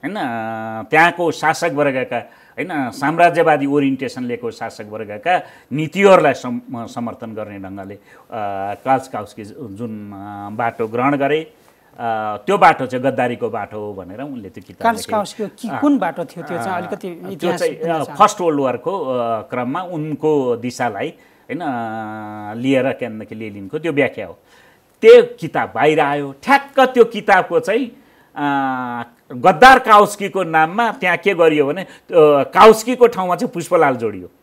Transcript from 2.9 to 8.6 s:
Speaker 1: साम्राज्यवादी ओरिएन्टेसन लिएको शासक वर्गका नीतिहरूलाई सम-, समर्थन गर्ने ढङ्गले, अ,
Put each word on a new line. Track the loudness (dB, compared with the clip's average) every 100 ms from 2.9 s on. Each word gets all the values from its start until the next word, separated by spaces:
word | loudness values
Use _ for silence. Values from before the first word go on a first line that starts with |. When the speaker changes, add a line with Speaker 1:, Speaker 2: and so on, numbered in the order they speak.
Speaker 1:
साम्राज्यवादी | -4 -4 4 4 4 2 2 2
ओरिएन्टेसन | 0 0 -2 -6 -8
लिएको | -8 -6 -8
शासक | -8 -12 -12 -14
वर्गका | -12 -10 -8 -2 -2 -2 -20 _
नीतिहरूलाई | -6 -6 2 6 6 6
सम-, | 0 -4 -8 -8 -12 -10
समर्थन | -8 -8 -8 -12
गर्ने | -10 -10 -12
ढङ्गले, | -14 -12 -14
अ, | -16 _ -20 _ -10 -6 -6